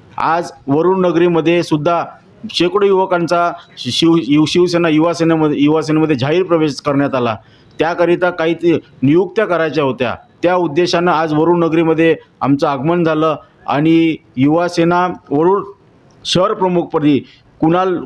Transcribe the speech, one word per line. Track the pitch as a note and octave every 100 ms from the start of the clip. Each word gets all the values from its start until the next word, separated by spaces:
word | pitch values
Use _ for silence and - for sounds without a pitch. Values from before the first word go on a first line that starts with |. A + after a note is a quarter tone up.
| - -
आज | C#3 E3+ E3+ - C3+
वरुण | D3 F3 F#3+
नगरीमध्ये | F3+ E3 F3 E3 D#3 F3
सुद्धा | D#3+ D3+ D#3 E3+ C#3 - _ - A2
शेकडो | - F3 G3+ G3+
युवकांचा | F#3+ F#3+ F3 E3 E3+ E3+ - - -
शि-, | B2
शिव-, | - E3 E3+ A#2
यु-, | D3 D3
शिवसेना | F3 F3 E3+ E3+
युवा | D3+ E3+
सेनेमध्ये, | E3 E3 D#3+ D3+ C3
युवा | D3 D#3
सेनेमध्ये | D3 D#3 D#3 C3+
जाहीर | C#3 F3
प्रवेश | F3+ E3 D#3 B2
करण्यात | D3 C#3 C#3
आला. | B2+ A#2+ G#2+ - - _ -
त्याकरिता | D#3 E3+ E3+ F3 F3+
काही | F3 E3
ते | E3 E3+ D3+ - -
नियुक्त्या | C3+ E3 F#3 A3 F3
करायच्या | E3 D#3+ C#3+
होत्या, | C#3 A#2 A#2+ F2+ - _
त्या | E3+ F3+
उद्देशानं | E3+ C#3+ F3 E3+ F3+
आज | D#3 D#3+
वरुण | D3+ E3 F3
नगरीमध्ये | E3 D#3+ E3 D#3+ E3 D3+ - _
आमचं | B2+ C#3+ D#3+
आगमन | C#3 D3+ F3
झालं | D#3+ D#3 D#3 D3 - _ -
आणि | C#3 D#3+ E3 E3 C#3+ _ B2+
युवा | C#3+ E3 F3
सेना | E3+ E3+ F3 F3+ C3+ -
वरुड | C#3+ F3 G3 - - _ _ _ _
शहर | - F3 G3+
प्रमुखपदी | G#3+ F#3 F3 D3 D#3+ D3 C3 - - _ -
कुणाल | D#3 F3+ F#3 F3